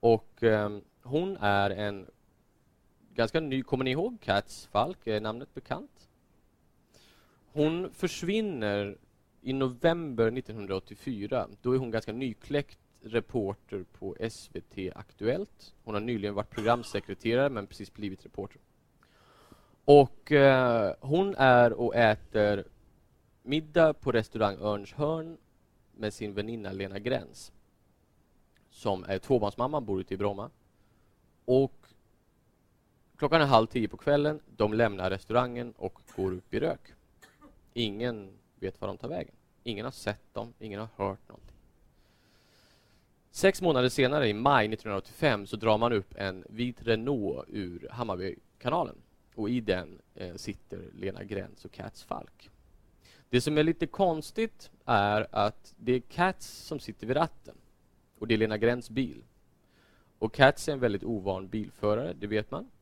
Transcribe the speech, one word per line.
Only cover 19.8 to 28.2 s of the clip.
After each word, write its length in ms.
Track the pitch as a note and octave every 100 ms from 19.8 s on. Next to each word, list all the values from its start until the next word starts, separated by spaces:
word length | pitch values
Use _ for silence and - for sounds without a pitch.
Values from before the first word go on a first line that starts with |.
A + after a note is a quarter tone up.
Och, 480 | - C#3+ C3+ - -
eh, 640 | D3 C#3 C3 B2+ A#2 G2+ -
hon 340 | C3 D#3 G3 G3
är 340 | C3 B2 A#2+
och 240 | A2+ A#2 A#2
äter 680 | A2+ G#2+ - A2 G#2 G2+ - _ _ _ _ _ _ _
middag 520 | A#2 D3 D#3 F3+ D#3+
på 180 | D3 -
restaurang 440 | A#2 A2 A2+ G#2+ G2
Örns 320 | G#2 G#2 G2
Hörn 440 | - D3 D#3+ D#3+ E3 _ _ _ _ _ -
med 160 | G#2+
sin 200 | - G#2+
väninna 380 | G2 G#2+ A#2 G2+
Lena 260 | F#2+ G2 G2
Gräns, 540 | G#2+ B2+ F2 - - - _ _ _ _ _ _